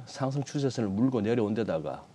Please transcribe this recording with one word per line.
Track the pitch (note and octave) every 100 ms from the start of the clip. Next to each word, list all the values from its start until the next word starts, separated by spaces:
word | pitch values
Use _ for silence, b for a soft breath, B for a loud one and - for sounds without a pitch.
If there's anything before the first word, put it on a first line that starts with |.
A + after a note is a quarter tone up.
| B2
상승 | - C3+ C#3
추세선을 | C3+ D3 C#3 B2 G#2
물고 | G2 C3 B2
내려온 | G#2 A#2+ G#2
데다가 | A2 G2+ E2 D2 C2 -